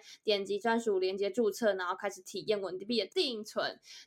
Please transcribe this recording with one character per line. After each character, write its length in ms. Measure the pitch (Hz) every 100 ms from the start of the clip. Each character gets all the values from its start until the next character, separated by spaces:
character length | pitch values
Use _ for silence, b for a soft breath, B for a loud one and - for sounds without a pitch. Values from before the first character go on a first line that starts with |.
| B B
点 220 | 214 202
击 140 | 196 202
专 200 | 226 226
属 200 | 226 190
连 180 | 185 190
结 120 | 202
注 220 | 240 214
册， 240 | 196 220
然 120 | 190 180
后 100 | 190
开 120 | 202
始 140 | 190
体 220 | - 190 156
验 140 | 208
稳 180 | 190 185
定 80 | 202
币 140 | 233
的 60 | 196
定 360 | 370 294 220
存。 360 | 220 214 131 - B B